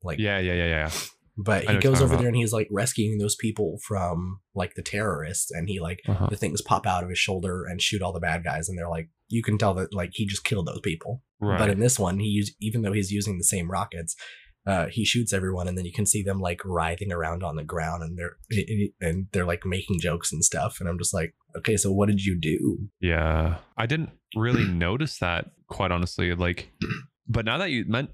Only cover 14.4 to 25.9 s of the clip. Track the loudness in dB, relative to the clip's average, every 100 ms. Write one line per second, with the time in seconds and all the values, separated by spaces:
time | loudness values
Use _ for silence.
14.4 | -20 _ 0 0 0 0 2 2 2 0
15.4 | 0 -2 -2 -2 -4 0 0 2 0 0
16.4 | -2 -4 -2 0 0 -2 -2 -2 -2 -2
17.4 | -4 -4 -4 -4 -2 -4 -6 -6 -8 -10
18.4 | -4 -2 0 0 0 -2 -2 -2 0 0
19.4 | 0 0 0 -2 0 0 0 -2 -2 0
20.4 | 0 2 -2 -2 -4 -2 -2 -2 -4 -6
21.4 | _ -4 0 2 2 4 4 4 2 0
22.4 | 0 2 0 0 -4 -2 0 2 4 4
23.4 | 2 0 -4 -4 0 0 -2 -8 _ -2
24.4 | 0 2 2 2 2 0 -2 -2 -2 0
25.4 | -4 -12 -10 -2 0